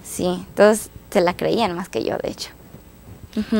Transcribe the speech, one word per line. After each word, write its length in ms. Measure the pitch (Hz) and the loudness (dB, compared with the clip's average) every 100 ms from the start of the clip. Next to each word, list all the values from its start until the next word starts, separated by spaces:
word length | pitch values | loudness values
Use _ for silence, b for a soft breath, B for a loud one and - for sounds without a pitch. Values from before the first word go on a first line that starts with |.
Sí, 420 | - - 180 180 185 - | -10 -4 -2 -2 -2 6
todos 340 | 208 214 - - - | 6 6 -2 -16 -2
se 120 | 202 | 2
la 140 | 175 180 | 2 2
creían 400 | - 202 208 170 | 0 2 0 -2
más 140 | 190 | -6
que 140 | 220 | -4
yo, 140 | - - | -2 -4
de 100 | - | -6
hecho. 200 | - - - - - - - - - - 220 | -8 -12 -16 -20 -20 -20 -20 -20 -20 -10 -6
Ujú. 220 | 208 | 0